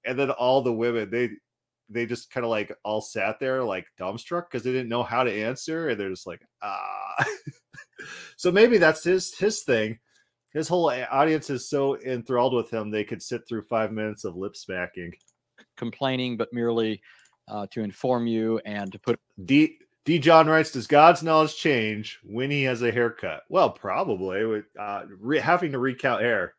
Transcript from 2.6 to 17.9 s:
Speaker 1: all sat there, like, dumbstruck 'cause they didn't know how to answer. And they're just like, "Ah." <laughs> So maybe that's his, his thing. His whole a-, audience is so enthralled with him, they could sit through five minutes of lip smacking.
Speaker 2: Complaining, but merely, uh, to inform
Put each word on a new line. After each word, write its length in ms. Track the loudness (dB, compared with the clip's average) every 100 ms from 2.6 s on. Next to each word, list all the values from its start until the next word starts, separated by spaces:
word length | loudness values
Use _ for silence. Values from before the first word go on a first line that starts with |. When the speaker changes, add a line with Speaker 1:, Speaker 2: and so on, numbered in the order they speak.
| -4 -8
Speaker 1:
all 160 | -4 -4
sat 400 | -4 -4 -4 -4
there, 240 | -4 -2
like, 220 | -2 -6 -8 _
dumbstruck 520 | -8 -8 -6 -8 -6
'cause 120 | -6
they 120 | -4
didn't 160 | -4 -2
know 120 | -4
how 220 | -2 0
to 80 | 0
answer. 560 | -2 -4 -6 -8 -6 -4
And 100 | -4
they're 120 | -4
just 180 | -8 -12
like, 140 | -16 _ _
"Ah." 640 | -10 -8 -8 -10 -8 -4 -4
<laughs> 60 | -4 -14 -18 _ -20 -20 -20 -18 -18 -20 -4
So 160 | 2
maybe 260 | 6 6 8
that's 240 | 4 4
his, 320 | 0 0 -2 -2
his 240 | -2 -2
thing. 360 | 0 0 0 -6 _ _ _ _ _
His 180 | -6 0
whole 220 | 2 2
a-, 160 | 0 -2
audience 440 | 2 2 2 -2
is 200 | -6 -2
so 280 | 0 0 -2
enthralled 520 | -4 -6 -2 2 2
with 160 | 2 -2
him, 220 | -6 -4
they 140 | -4 -4
could 180 | -8
sit 240 | -8 -10 -6
through 140 | -10
five 320 | -4 -2 -2
minutes 320 | -4 -6 -8 -10
of 100 | -8
lip 220 | -10 -12
smacking. 560 | -10 -8 -8 -10 -14 -16 _ _ _ _ _ -10
Speaker 2:
Complaining, 580 | -10 -6 -4 -2 -4 -4
but 160 | -6
merely, 500 | -2 -2 0 -2 -4 _ -20 _ _ -14
uh, 180 | -10 -10
to 100 | -8
inform 460 | -8